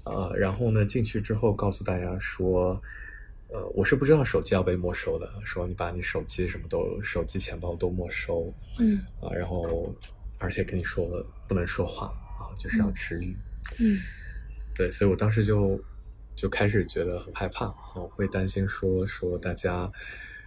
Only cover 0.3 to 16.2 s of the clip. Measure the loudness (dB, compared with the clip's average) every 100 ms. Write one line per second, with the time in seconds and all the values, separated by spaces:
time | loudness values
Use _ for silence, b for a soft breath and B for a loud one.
0.3 | 2 2 4 4 4 4 2 0 0 0
1.3 | 2 4 4 2 0 -2 -2 -2 -2 -4
2.3 | 0 2 4 4 0 B B B B B
3.3 | -16 -12 -8 -2 2 4 6 8 8 6
4.3 | 2 4 4 4 2 0 -2 -2 -2 -4
5.3 | -8 -6 -4 -2 -2 -2 -2 -2 -2 -2
6.3 | -2 -2 -2 -2 0 0 -2 -2 -2 -2
7.3 | -2 -2 -4 -4 -2 0 0 -2 -4 -2
8.3 | 0 -2 -6 -8 2 4 4 0 -8 -6
9.3 | -4 -2 -2 0 0 -2 -6 -12 -12 -12
10.3 | -6 -2 0 0 -2 -2 -2 -2 -4 -8
11.3 | -12 -2 0 2 0 -2 -2 -6 -8 -10
12.3 | -10 -10 -8 0 2 4 2 -4 -4 -4
13.3 | -6 -8 -8 -6 B 4 4 B B B
14.3 | B B -10 -8 -2 0 4 4 6 4
15.3 | 4 4 4 4 2 -4 -14 -16 -16